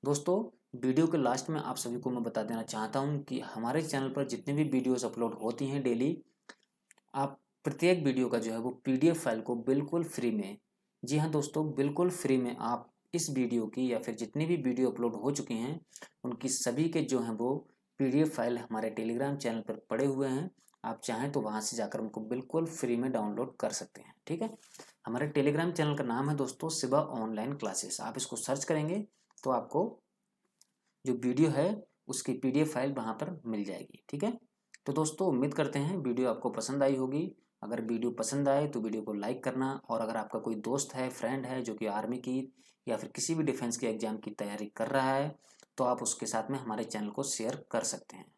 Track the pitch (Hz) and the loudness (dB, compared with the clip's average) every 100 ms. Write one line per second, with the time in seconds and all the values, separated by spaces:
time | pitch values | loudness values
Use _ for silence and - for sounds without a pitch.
0 | 139 143 - 190 233 _ _ 123 131 131 | 2 0 4 2 0 _ _ -2 4 6
1 | 160 165 127 127 - 156 - 135 120 123 | 6 6 4 2 0 -4 -2 -4 -4 -4
2 | 127 123 113 110 107 117 107 110 107 135 | -2 -2 -2 -2 -2 -4 -4 -4 -2 0
3 | 143 147 143 127 - 113 117 147 156 139 | 0 0 -2 -6 -6 -4 0 0 0 -2
4 | 135 135 135 113 - 143 151 127 127 127 | -2 -2 -2 -2 -2 2 4 4 4 2
5 | 117 - 117 - 110 117 135 143 127 117 | 0 0 -2 0 -4 -2 -2 0 2 2
6 | 135 175 - _ - - _ _ _ - | 2 0 -8 _ -20 -20 _ _ _ -20
7 | _ 139 139 139 _ _ - - 170 180 | _ -2 -2 -4 _ _ -4 2 4 6
8 | 143 127 123 117 110 113 120 127 - 131 | 4 4 2 2 0 -2 -4 -4 0 4
9 | 156 165 131 113 - 120 120 135 147 170 | 6 4 0 0 0 -2 2 2 2 -2
10 | 165 - 120 110 95 104 _ _ _ _ | -2 -2 0 0 -4 -8 _ _ _ _
11 | 120 151 156 151 147 156 156 135 139 143 | 0 2 2 2 0 0 0 2 0 4
12 | 180 180 131 131 123 120 113 120 - _ | 2 2 2 4 2 -2 -2 -2 -6 _
13 | _ 170 156 135 123 120 107 - 127 113 | _ -2 0 2 2 2 0 0 0 0
14 | - 110 113 147 160 175 127 123 127 - | -2 -4 -4 0 2 2 2 4 2 4
15 | 120 110 117 143 113 117 123 165 _ - | -2 0 -2 -2 -2 -2 -2 -6 _ -20
16 | - _ 127 117 135 - - 123 165 165 | -20 _ -8 -4 -2 0 0 2 2 2
17 | 127 127 117 110 120 139 - _ _ _ | 2 2 0 0 0 0 -4 _ _ _
18 | 139 139 156 151 117 120 117 110 113 110 | 2 4 4 2 0 0 -2 -2 -2 -2
19 | 113 117 139 143 120 113 107 110 _ 113 | -2 0 0 0 -2 -2 -4 -10 _ 0
20 | 139 135 135 131 185 _ - _ 113 113 | 2 2 2 0 -2 _ -20 _ -8 -6
21 | - 113 139 143 104 107 107 117 104 113 | -4 -2 0 0 -2 -2 -4 -2 -2 -2
22 | 110 107 110 123 127 160 165 - 123 120 | -4 -6 -4 -4 -2 0 0 -2 0 0
23 | 127 123 104 104 123 - 107 107 - - | 2 0 -2 -2 -4 -2 -4 -4 -10 -16
24 | - - - 165 220 220 - - - _ | -20 -20 -6 -4 -4 -6 -20 -20 -20 _
25 | - 120 147 147 143 147 170 170 151 147 | -6 -2 0 4 4 4 0 2 2 2
26 | 127 117 143 147 131 - 160 156 123 139 | 0 0 2 2 0 -2 -4 -2 4 4
27 | 151 123 110 110 120 143 104 95 - - | 4 -2 -4 -2 -4 -4 -4 -4 -4 -6
28 | - 123 127 120 - 139 - 160 151 190 | -6 -6 -6 -6 -2 -2 0 0 2 -2
29 | 208 _ _ - 131 123 110 156 220 - | -4 _ _ -8 0 0 2 0 0 -4
30 | _ _ _ _ _ _ _ _ _ _ | _ _ _ _ _ _ _ _ _ _
31 | 135 123 123 123 156 143 165 214 - _ | -2 0 2 4 4 6 2 0 -8 _
32 | - 131 - 131 131 135 151 123 135 139 | -8 -6 -2 0 2 4 2 2 0 -2
33 | 113 110 160 170 117 110 101 90 - - | -4 -4 -4 -6 -4 -4 -4 -6 -12 -18
34 | - 143 208 240 _ _ _ - - 135 | -10 -4 -2 -4 _ _ _ -12 -2 2
35 | 151 - 190 131 143 - 139 147 147 190 | 2 2 2 4 2 2 0 0 0 0
36 | 131 120 127 110 123 110 110 139 139 131 | 0 2 2 2 -2 -2 -2 2 4 4
37 | 131 143 170 - _ _ 110 120 113 117 | 0 0 -4 -8 _ _ -6 -6 -2 0
38 | 120 120 135 139 139 139 147 123 110 110 | 0 -2 -2 2 4 4 2 0 -2 -2
39 | 107 104 104 127 135 127 131 135 - 117 | -4 -4 -2 -2 -2 -2 -2 -4 -4 -2
40 | 113 113 107 110 - 107 - 139 139 131 | 0 -2 -4 -4 -4 -4 -2 -2 -2 -4
41 | 127 127 113 135 123 131 113 104 110 101 | -6 -2 -2 -2 -4 -4 -4 -4 -4 -2
42 | 104 123 123 131 131 _ _ _ - 110 | -4 -6 -2 -4 -4 _ _ _ -4 -4
43 | - - - 165 156 135 120 117 120 110 | -4 -6 -2 2 2 0 -2 0 -2 0
44 | 110 107 - - 104 104 104 - 113 135 | -2 -4 -6 -6 -6 -6 -8 -4 0 2
45 | 131 135 147 147 - - - - 127 123 | 4 2 0 -4 -20 -20 -18 0 2 2
46 | 120 - 113 113 110 135 123 110 110 110 | 0 -4 -2 -2 -2 -4 -2 -4 -4 -4
47 | 104 - 139 - 113 - - 117 - 95 | -4 -4 -4 -2 -2 -4 -4 -2 -2 -6
48 | - - - | -10 -18 -20